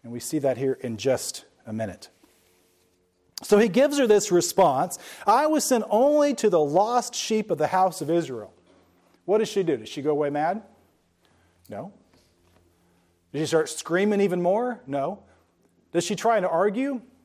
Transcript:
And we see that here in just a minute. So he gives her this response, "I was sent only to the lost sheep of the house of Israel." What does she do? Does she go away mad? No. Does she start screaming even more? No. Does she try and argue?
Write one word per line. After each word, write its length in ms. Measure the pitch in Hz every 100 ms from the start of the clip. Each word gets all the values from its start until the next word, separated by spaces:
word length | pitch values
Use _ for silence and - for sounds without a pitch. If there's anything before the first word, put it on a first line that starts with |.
And 80 | 117
we 80 | 117
see 220 | - 156
that 160 | 139 123
here 220 | 135 127
in 160 | 123 113
just 480 | 135 123 - - - _
a 80 | -
minute. 360 | 110 110 82 - _ _ _ _ _ _ _ _ _ _ _ _ -
So 140 | - 208
he 120 | 226
gives 300 | 180 285 285
her 80 | 247
this 240 | 208 202
response, 680 | 175 - - 175 131 175 - - - -
"I 200 | 233 302
was 180 | 311
sent 200 | - 247 -
only 460 | 208 277 294 294
to 160 | 262 214
the 100 | 170
lost 540 | 147 160 214 247 233
sheep 360 | - - 220 214
of 60 | 151
the 120 | 151
house 340 | 185 190 -
of 80 | 147
Israel." 420 | 170 151 120 101 _ _ _ _ _ _ _
What 140 | - 214
does 100 | 220
she 140 | 196
do? 160 | 170 131
Does 100 | 107
she 140 | -
go 80 | 143
away 180 | 147 147
mad? 340 | 147 156 202 - _ _ _ _ _ _ _ _ _ _
No. 240 | 104 175 - _ _ _ _ _ _ _ _ _ _ _ _ _
Does 100 | 139
she 40 | 156
start 240 | 160 156
screaming 500 | - - 170 208 202
even 220 | 196 180
more? 380 | 175 202 247 233 -
No. 340 | 139 139 202 _ _ _ _ _ _ _
Does 120 | 170
she 120 | 170 202
try 200 | 226 226
and 80 |
argue? 560 | 180 165 202 202 277 254 - _